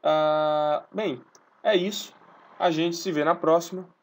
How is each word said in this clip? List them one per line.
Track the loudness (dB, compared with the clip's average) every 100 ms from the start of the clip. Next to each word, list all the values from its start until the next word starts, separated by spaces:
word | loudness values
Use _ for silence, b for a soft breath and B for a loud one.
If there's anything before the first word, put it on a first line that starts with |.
Ah, | 2 2 2 2 0 0 0 -2 -4
bem, | -6 -6 -6 -12 -20 _ _
é | 0 2
isso. | 0 -6 -12 -18 -20 -20 -20 -2
A | 0
gente | 2 -2 -2
se | -4
vê | 0
na | 0
próxima | 0 2 2 0 -12 -14 _